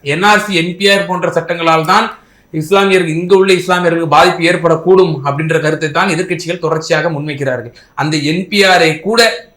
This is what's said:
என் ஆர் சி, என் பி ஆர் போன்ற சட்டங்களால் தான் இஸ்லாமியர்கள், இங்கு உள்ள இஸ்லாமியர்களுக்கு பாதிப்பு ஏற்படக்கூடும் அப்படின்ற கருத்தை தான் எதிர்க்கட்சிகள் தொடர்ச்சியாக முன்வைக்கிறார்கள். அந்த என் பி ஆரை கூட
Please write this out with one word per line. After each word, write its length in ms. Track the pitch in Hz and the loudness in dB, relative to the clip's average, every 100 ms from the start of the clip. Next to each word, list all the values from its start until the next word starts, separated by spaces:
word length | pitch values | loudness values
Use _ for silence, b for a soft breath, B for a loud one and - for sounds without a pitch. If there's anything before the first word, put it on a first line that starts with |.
என் 220 | 143 156 | -4 0
ஆர் 180 | 208 208 | 2 2
சி, 140 | 202 175 | 0 -2
என் 200 | 175 175 | -2 -2
பி 100 | 196 | 2
ஆர் 160 | 196 175 | 2 0
போன்ற 240 | 180 170 | -4 -2
சட்டங்களால் 540 | 165 160 170 165 160 156 | -2 -4 -2 0 0 2
தான் 200 | 196 226 - b b b | 0 0 -10 b b b
இஸ்லாமியர்கள், 600 | 160 156 196 196 185 170 | -8 0 2 4 2 0
இங்கு 220 | 160 180 196 | -4 2 4
உள்ள 160 | 190 | 4
இஸ்லாமியர்களுக்கு 560 | 185 175 180 175 170 165 | 2 0 0 0 0 2
பாதிப்பு 340 | 147 180 175 | 4 4 2
ஏற்படக்கூடும் 720 | 170 175 165 160 180 190 175 156 | 0 0 0 0 4 4 4 0
அப்படின்ற 360 | 139 139 156 165 | -4 -4 -2 -2
கருத்தை 300 | 151 156 156 | -2 -2 -4
தான் 180 | 156 196 | -2 -2
எதிர்க்கட்சிகள் 540 | 160 180 165 165 175 160 | -2 -4 -6 -6 -6 -2
தொடர்ச்சியாக 440 | 160 - 160 170 | -4 -2 -2 -2
முன்வைக்கிறார்கள். 640 | 147 151 139 135 123 117 b b - | -4 -8 -6 -6 -6 -10 b b -6
அந்த 220 | 147 151 | -4 -2
என் 240 | 143 170 180 | -2 -4 -2
பி 140 | 202 | 0
ஆரை 280 | 190 180 160 156 | 2 4 2 0
கூட 200 | 175 226 233 - - | -2 2 2 0 -14